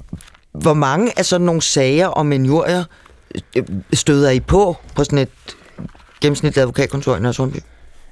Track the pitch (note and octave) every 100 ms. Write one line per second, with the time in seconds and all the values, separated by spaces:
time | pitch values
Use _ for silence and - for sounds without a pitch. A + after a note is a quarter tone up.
0 | - - - - _ - D#3+ D3+ C#3 D3+
1 | A#3 - F#3 F3+ F3 E3 - D3 C3 D3
2 | F#3 D3 D3 C#3 C3 D#3 - F3+ E3+ -
3 | - - - - - B2 B2+ F#2+ - C#3+
4 | - C#3+ C#3+ B2+ B2 F#3 G3+ - - -
5 | C#3+ C#3+ C3 - - - - - - -
6 | - - D3 C#3+ D3+ C#3 B2+ B2 C3+ C#3
7 | C#3 G#2 A#2+ A#2 C3 - - - - -
8 | -